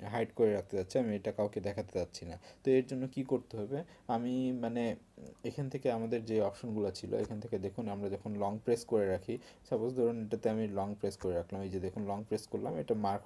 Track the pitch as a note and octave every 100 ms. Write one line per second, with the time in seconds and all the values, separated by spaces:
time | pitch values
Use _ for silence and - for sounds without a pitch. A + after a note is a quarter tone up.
0 | G#2+ A#2 - - A2 G2+ - G2+ F#2 C3+
1 | A#2 G#2 G#2 G2 G#2 G#2+ F#2+ G2+ G2+ F#2+
2 | E2+ - F2 E2 - - - C3 B2 C3
3 | C3 C#3 C3 B2+ - A2+ G#2 C#3+ F3 -
4 | - A#2 B2 B2+ B2+ B2+ A#2 A#2+ A#2 G#2
5 | - - C#2 - A#2 - C3+ C3+ C3+ A2+
6 | A2+ A#2 A2+ A2 G2 - A#2+ G#2+ G2+ F#2
7 | - G#2+ G#2+ G#2+ - G2+ F#2+ G2 A2 G2+
8 | G2+ G2 A2 G#2 G2+ G#2+ - A#2 - A2+
9 | G2 F#2 - A#2 - - - A#2+ A#2 B2+
10 | A#2 A#2 A2 A2+ A2+ A2 G#2+ G2 G2 G#2
11 | G2+ - F#2 E2+ F2 G2 G2 F#2 F#2 A2
12 | G2+ G2+ A2 G#2 - G#2+ - E3 - A2
13 | G2+ G2+